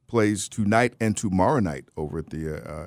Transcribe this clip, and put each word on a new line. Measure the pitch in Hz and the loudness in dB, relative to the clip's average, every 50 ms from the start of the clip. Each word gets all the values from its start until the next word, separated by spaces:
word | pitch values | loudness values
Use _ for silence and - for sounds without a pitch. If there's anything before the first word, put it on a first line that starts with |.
| _ - | _ -2
plays | - 120 110 107 107 95 - - | 2 2 2 2 2 0 -4 -6
tonight | - - 104 101 107 113 123 120 - - | -4 -2 0 2 4 4 4 2 0 0
and | 113 110 104 | -2 0 0
tomorrow | - - 104 92 92 90 113 156 135 | 0 -2 0 2 2 4 4 4 2
night | 104 85 71 67 - _ _ | 2 0 -2 -6 -10 _ _
over | - 78 73 73 82 | -8 -6 -6 -6 -8
at | 78 - | -8 -8
the, | - 78 78 78 78 73 | -8 -8 -6 -6 -6 -8
uh, | - - 76 78 78 | -8 -10 -12 -12 -12